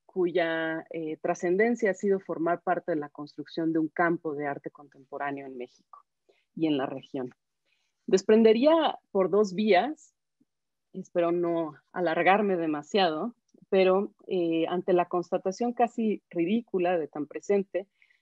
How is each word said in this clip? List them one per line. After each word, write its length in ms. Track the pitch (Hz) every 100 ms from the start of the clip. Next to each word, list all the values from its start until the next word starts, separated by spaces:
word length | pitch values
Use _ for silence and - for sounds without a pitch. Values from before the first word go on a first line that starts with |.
| _
cuya, 800 | 190 180 170 165 165 160 160 -
eh, 260 | 165 156 156
trascendencia 720 | 175 175 175 185 233 226 202
ha 40 |
sido 260 | 185 202 190
formar 420 | - 160 170 175
parte 300 | - 175 -
de 40 | 156
la 120 | 143
construcción 640 | - 147 - 147 - 160
de 80 | 160
un 80 | 156
campo 460 | - 170 170 160
de 120 | 143 143
arte 240 | 143 151
contemporáneo 760 | - 143 143 135 139 143 139 135
en 120 | 131
México 420 | 123 _ _ - _ _ _ _ _
y 140 | - 160
en 100 | 143
la 80 | 139
región. 440 | 135 - 139 123 - _ _ _ _ _ _ -
Desprendería 920 | 190 - 220 226 220 285 330 294 - _
por 200 | 196 190
dos 240 | 196 208
vías, 600 | 175 214 175 247 311 _ _ _ _ _ _ _ _ _
espero 400 | 185 185 180 170
no 420 | 175 170 170 156 147 _
alargarme 640 | 185 170 170 170 202 202 180
demasiado, 800 | 165 151 147 202 180 156 226 - _ _ _
pero, 440 | 190 185 190 208 - -
eh, 400 | 185 170 165 165
ante 240 | 180 185
la 140 | 180 170
constatación 680 | 180 170 180 190 190 240
casi 500 | 240 233 - 220 196 -
ridícula 680 | 175 170 226 233 190 175 175
de 120 | 147
tan 180 | 147 143
presente, 600 | 156 - 202 190 180 202 _ _ _